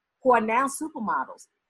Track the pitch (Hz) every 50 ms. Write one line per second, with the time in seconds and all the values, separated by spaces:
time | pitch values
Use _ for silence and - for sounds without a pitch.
0 | _ _ _ _ - 262 240 226 220 220 226 247 277 262 - - 302 320 - 277
1 | 220 185 156 139 127 - 90 - - _ _ _ _